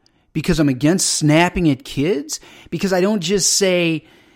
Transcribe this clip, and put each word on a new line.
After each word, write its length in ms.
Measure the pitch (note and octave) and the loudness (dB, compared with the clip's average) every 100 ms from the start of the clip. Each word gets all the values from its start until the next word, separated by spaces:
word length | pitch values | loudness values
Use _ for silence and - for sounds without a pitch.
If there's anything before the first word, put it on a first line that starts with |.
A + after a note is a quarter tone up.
| _ _ _ | _ _ _
because 260 | D#3 D3 D#3+ | -6 -2 0
I'm 80 | D3 | 0
against 400 | B2 D3 F3+ - | 2 0 2 0
snapping 600 | - D3+ D#3 F3 G3 E3 | 0 2 4 2 0 0
at 160 | C3 - | 0 -4
kids, 520 | - D3+ B3+ D4+ - - - - | -4 -2 -2 -6 -12 -14 -20 -12
because 240 | F3 G3 | -6 -2
I 80 | F#3 | 0
don't 200 | F#3+ G#3+ | 0 0
just 340 | D#3+ G3+ - | -2 -2 0
say, 500 | - F#3+ F3+ E3+ D#3+ - _ _ | 0 2 2 0 -2 -6 _ _